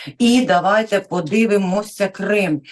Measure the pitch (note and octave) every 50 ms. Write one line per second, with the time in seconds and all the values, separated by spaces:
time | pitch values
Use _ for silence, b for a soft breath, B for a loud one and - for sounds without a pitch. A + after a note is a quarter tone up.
0 | B C#3+ B - A#3+ A#3 A#3+ B3+ B3 - F#3 F3 F3 F#3+ G3+ G#3+ A3 G#3+ G#3 G3
1 | F#3+ - - F3+ E3+ D3+ G3 A3 A3+ A3 G3+ G3+ F#3+ F#3 F#3 G#3 G#3 G#3+ - -
2 | G3+ F#3+ - - G3 F#3+ G#3 G#3 F#3+ F3 D#3 C#3+ B B